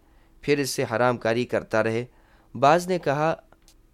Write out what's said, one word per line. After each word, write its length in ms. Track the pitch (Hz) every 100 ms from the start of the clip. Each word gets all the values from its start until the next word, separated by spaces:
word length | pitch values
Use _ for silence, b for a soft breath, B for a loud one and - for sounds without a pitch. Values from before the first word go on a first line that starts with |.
| b b b b
پھر 180 | - 143
اس 120 | 131
سے 140 | - 120
حرام 240 | 110 123 120
کاری 280 | 110 117
کرتا 380 | 123 107 - 110
رہے۔ 220 | 110 113 123 b b b b 120
بعض 260 | 135 170 175
نے 120 | 180
کہا، 360 | 160 139 156 - - _ _ _ _